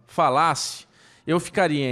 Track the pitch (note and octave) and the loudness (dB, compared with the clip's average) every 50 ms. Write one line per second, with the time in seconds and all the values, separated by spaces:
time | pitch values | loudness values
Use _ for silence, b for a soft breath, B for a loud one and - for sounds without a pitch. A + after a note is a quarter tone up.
0 | _ _ - - E3 C#3 B2+ C#3 E3 E3 C#3+ - - - - - - b b b | _ _ -2 0 2 2 4 2 2 2 0 -2 -4 -8 -10 -12 -16 b b b
1 | b b b b b - D#3+ E3+ - - - G#3 F#3 E3 D3+ C#3+ C#3 B2+ | b b b b b -2 -2 -2 -2 -2 -2 0 0 2 0 0 -2 -2